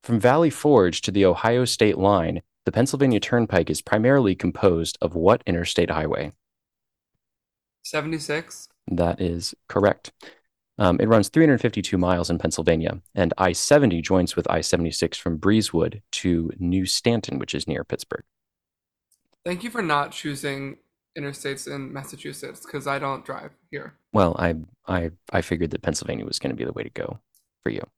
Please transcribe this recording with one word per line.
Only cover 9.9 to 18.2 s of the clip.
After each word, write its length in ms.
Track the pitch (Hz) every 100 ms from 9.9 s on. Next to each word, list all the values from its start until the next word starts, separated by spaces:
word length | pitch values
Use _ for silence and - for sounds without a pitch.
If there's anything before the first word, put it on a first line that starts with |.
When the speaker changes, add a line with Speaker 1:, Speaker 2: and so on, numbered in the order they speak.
| - - _ - _ _ _ _ -
Speaker 1:
Um, 200 | 95 87
it 80 | 110
runs 200 | 113 98
three 160 | 160
hundred 160 | 160 123
fifty-two 360 | 120 104 95 92
miles 320 | 90 90 85
in 60 | 85
Pennsylvania, 640 | 82 - 82 80 80 - _
and 180 | - 87 -
I 140 | 92
seventy 480 | - - 147 135 85
joins 320 | 80 95 87
with 160 | - -
I 100 | 85
seventy-six 560 | - 85 82 - 85 -
from 200 | 87 80
Breezewood 640 | 92 110 104 82 73 - _
to 400 | - 92 85 82 -
New 260 | 87 95
Stanton, 540 | 92 - 117 117 - 69
which 160 | -
is 140 | 69 76
near 160 | 64
Pittsburgh. 400 | - - - -